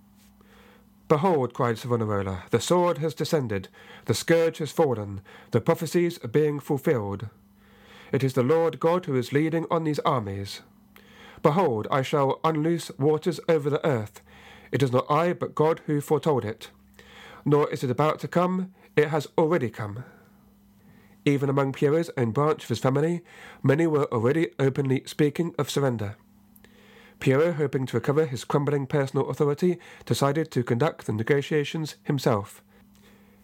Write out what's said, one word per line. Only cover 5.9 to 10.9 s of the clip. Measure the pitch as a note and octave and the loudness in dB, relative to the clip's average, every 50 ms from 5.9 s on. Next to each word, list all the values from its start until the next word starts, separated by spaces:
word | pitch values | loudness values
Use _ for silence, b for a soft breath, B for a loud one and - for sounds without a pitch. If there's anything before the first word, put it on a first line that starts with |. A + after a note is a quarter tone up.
| - F3 F3 E3+ E3+ - - | 0 2 2 0 -2 -6 -8
are | |
being | A#2 - D3 D#3 D3+ D3 C#3+ | -2 0 2 2 2 0 -4
fulfilled. | - - D3+ C3 - F3 D3+ A#2 G2+ G2+ G2+ G2 A2 G#2 - - _ _ B B B B B B B B B B B B | -4 -4 -4 0 0 0 0 0 -2 -4 -6 -8 -8 -12 -14 -18 _ _ B B B B B B B B B B B B
It | - B2+ C3+ | -2 0 0
is | C3 B2+ | 0 0
the | C3+ | 2
Lord | A#2+ B2+ D#3+ E3 E3 D#3+ C#3+ C3+ | 2 4 2 2 2 0 0 0
God | - E3 F3 F#3 F3+ | 2 2 2 0 0
who | D#3 C3+ | -2 -2
is | B2+ A#2+ - | -2 -2 0
leading | C3+ D3 D#3+ D#3+ D#3 E3 D#3+ - | 0 0 0 0 0 -2 -2 -2
on | F3+ E3 E3 | -2 -2 0
these | D3+ D3 C#3 | -2 -2 0
armies. | - F3 D3 B2 G#2 G2+ G2 G2 G2 G2 - - - - _ _ - _ | 0 0 0 0 -2 -4 -6 -8 -8 -10 -12 -16 -18 -20 _ _ -20 _